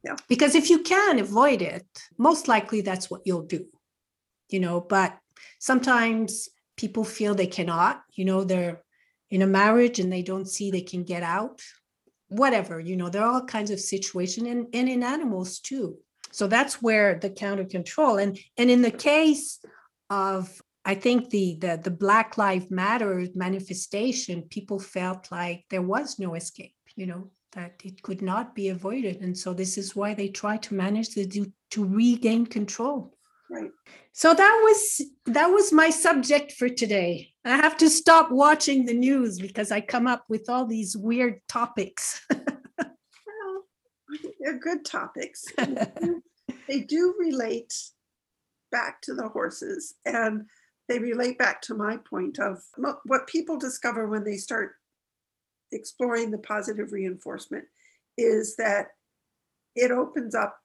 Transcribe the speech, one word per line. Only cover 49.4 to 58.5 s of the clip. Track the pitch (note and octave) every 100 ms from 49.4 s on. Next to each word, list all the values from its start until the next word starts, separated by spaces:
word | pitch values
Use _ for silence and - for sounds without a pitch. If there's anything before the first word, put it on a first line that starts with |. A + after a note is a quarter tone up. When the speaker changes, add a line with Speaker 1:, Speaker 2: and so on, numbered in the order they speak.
| - - - - - -
Speaker 1:
and | - A#3 A3 G#3+ G#3+ _ _ _ -
they | A#3+
relate | A#3+ A#3+ B3 B3+
back | A#3 -
to | - A3
my | G#3 A3+
point | _ G3 F#3 -
of | G3+ F#3 - -
mo-, | C4+ C#4+ G3+
what | C4 C4
people | D#4+ E4 D4+
discover | C4 - B3 A3+ A3
when | G#3+
they | G#3 G3
start | - A3+ G3 _ _ _ _ _ _ _ _ _ _
exploring | - - _ B3 A#3 A3+
the | G#3+
positive | - G#3 G3 G#3 -
reinforcement | G3+ F#3+ F#3 - G3+ - - - _ _ _ _ -
is | A#3 A3 A3